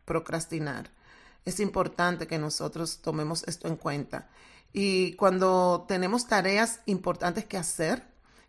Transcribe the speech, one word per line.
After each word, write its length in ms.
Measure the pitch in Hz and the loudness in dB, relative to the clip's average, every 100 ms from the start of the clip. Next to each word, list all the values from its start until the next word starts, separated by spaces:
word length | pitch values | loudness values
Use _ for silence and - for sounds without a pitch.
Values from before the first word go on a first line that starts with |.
| - | -4
procrastinar, 840 | 165 165 165 160 165 151 117 - _ - - - - - | -2 -2 -6 -4 -6 -6 -6 -10 _ -20 -20 -20 -12 -8
es 140 | 180 | -2
importante 680 | 202 190 180 - 175 175 160 | -2 0 -2 2 0 0 -4
que 100 | 160 | -4
nosotros 640 | 151 - 151 156 165 - | -2 -4 -4 -4 -6 -4
tomemos 420 | - 156 151 160 - | -4 -2 -2 -4 -6
esto 200 | 151 165 | -8 -6
en 80 | 160 | -4
cuenta. 540 | 165 143 139 135 - - - - _ | -4 -4 -6 -10 -12 -20 -20 -20 _
Y 400 | - 196 185 185 | -2 2 2 2
cuando 720 | 165 196 185 185 185 180 175 175 | 4 4 6 4 6 4 2 0
tenemos 400 | 190 185 233 240 | -2 0 0 2
tareas 540 | 208 185 202 226 - - | 2 4 2 2 0 -2
importantes 600 | 185 185 175 - 175 - | -2 0 -2 -2 -2 -6
que 120 | 196 | -6
hacer, 480 | 160 - 160 247 - - _ - | -4 -2 0 -2 -6 -20 _ -20